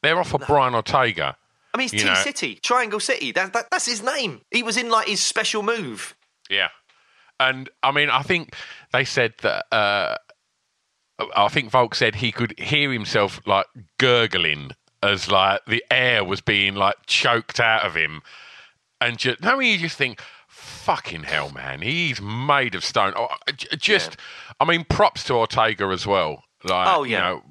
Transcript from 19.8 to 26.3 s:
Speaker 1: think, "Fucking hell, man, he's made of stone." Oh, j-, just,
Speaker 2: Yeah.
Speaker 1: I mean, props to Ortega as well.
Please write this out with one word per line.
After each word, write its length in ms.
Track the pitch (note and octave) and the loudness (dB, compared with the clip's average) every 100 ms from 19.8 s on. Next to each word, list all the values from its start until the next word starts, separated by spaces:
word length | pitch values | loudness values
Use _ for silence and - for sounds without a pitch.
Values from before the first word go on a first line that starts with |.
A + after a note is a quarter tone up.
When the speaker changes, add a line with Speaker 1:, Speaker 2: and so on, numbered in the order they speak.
| E3 - | -2 -2
Speaker 1:
think, 240 | C3+ A2 - - _ | -4 -4 -16 -20 _
"Fucking 760 | - - - - E3+ - D#2+ | -20 -20 -6 -2 -2 -4 -12
hell, 260 | D2+ D#2 C#2+ | -4 -2 -2
man, 300 | C2 C2+ C2+ | -8 -10 -6
he's 400 | G2 E3 E3+ A#2 | -4 -2 -2 -4
made 520 | G2+ A2+ C#3 C#3 B2+ F#2+ | -6 -4 2 2 2 -2
of 100 | - | -2
stone." 260 | B2 G2 F#2+ | 2 2 0
Oh, 100 | A#2+ - - | -4 -4 -8
j-, 220 | C#3 - D#3 | -8 -10 -4
just, 360 | - G#3 E2 | 2 2 0
Speaker 2:
Yeah. 420 | - - - - - | -8 -18 -18 -18 -2
Speaker 1:
I 40 | D#3 | 2
mean, 200 | E3+ E3 | 2 0
props 400 | - G#3 - - | 2 2 2 0
to 80 | |
Ortega 540 | B2 A2+ - A2+ G#2+ G2 | 2 2 2 2 2 -2
as 200 | F#2 G2+ | -2 2
well. 360 | G2 D#2+ | 2 2